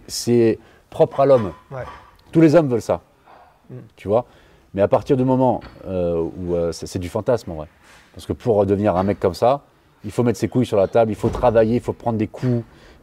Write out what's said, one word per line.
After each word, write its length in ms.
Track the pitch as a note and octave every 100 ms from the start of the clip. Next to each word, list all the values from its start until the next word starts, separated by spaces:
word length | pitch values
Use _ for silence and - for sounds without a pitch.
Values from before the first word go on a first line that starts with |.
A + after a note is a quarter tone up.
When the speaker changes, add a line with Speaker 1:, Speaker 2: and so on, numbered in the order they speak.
| -
Speaker 1:
c'est 500 | - - A#2+ A2+ G#2+ - _ _
propre 320 | - D#3 -
à 40 | C#3
l'homme. 260 | C3 G2 D2+ -
Speaker 2:
Ouais. 140 | C3 A#2+ - - _ _
Speaker 1:
Tous 80 | E3
les 140 | D#3+ E3
hommes 120 | C#3+
veulent 140 | A#2
ça, 200 | - F2 - _ _ - _ _ -
Speaker 2:
Mm. 60 | B2+ A2+ _
Speaker 1:
tu 140 | F#2+
vois. 160 | A2+ - _ _ _ _
Mais 80 | F#2+
à 80 | G2+
partir 260 | B2 - C3+
du 80 |
moment, 380 | C3 B2+ B2+ G#2 - - -
euh, 340 | F#2 F2 E2 E2 -
où, 180 | F2 E2+
euh, 180 | E2+
c'est, 120 | D#2+ D#2
c'est 120 | G2
du 80 | F2
fantasme, 440 | G#2+ G#2+ A#2+ -
en 40 | D#2
vrai. 120 | D2+ _ _ - _
Parce 120 | - -
que 80 |
pour 320 | D#2+ B2 G#2 G2
devenir 320 | G2 G#2 F2
un 60 |
mec 140 | G2 G2
comme 160 | G2
ça, 280 | E2+ A#2 C#3+ - _ _ _
il 80 | G#2+
faut 120 | -
mettre 140 | A#2+ A2
ses 100 | -
couilles 160 | C3 A#2
sur 100 | G#2
la 120 | F#2+
table, 200 | A#2 A2+
il 40 | G2+
faut 140 | A#2
travailler, 460 | - B2 A2 A2+ A#2+
il 60 |
faut 120 | -
prendre 240 | - A#2+ A2
des 100 | G#2+
coups, 360 | - B2+ A#2+ A2+ - - -